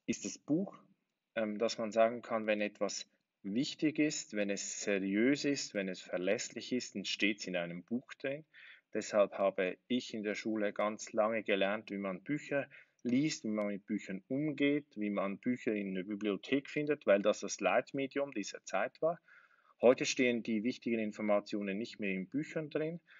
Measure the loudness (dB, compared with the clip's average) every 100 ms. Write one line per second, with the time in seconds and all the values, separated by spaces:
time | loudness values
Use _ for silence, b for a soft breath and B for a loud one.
0 | -4 -4 -4 -8 -2 0 0 -8 _ _
1 | _ _ _ -4 -2 0 -2 -2 0 4
2 | 4 4 -4 -2 2 2 0 -2 -4 -4
3 | -10 _ _ _ -4 -2 -2 0 0 2
4 | 0 0 -4 -2 0 -2 -4 -6 0 0
5 | 2 4 4 4 2 0 -2 -4 -4 -6
6 | -6 -2 0 0 -2 -8 -4 -4 -4 -6
7 | -6 2 2 2 -2 -2 -2 -6 -6 -6
8 | -6 -8 -6 -6 -10 B B B B -6
9 | 2 4 4 4 0 2 -2 -2 -2 -2
10 | -2 -6 -4 -2 -2 0 0 0 -2 -2
11 | -4 2 2 2 2 2 4 0 -4 -4
12 | -4 -4 -4 -4 -2 -4 -4 B B B
13 | 0 2 2 0 -2 -2 -2 -4 -4 -4
14 | -4 -10 -4 -2 -2 0 2 0 -4 -6
15 | -4 -2 -2 -2 -4 -2 0 -2 -2 -4
16 | -4 -4 -2 -2 0 -2 -2 -4 -2 0
17 | 4 4 6 0 -2 0 2 2 0 -2
18 | -4 -2 -4 -4 -8 -10 -4 -2 -2 -2
19 | -2 -2 b b b b b b 6 6
20 | 4 2 4 2 0 0 0 -2 -2 -2
21 | -2 -2 2 2 2 -4 -2 -4 -6 -4
22 | -2 -2 -2 -4 -4 -6 -4 -2 -2 -6
23 | _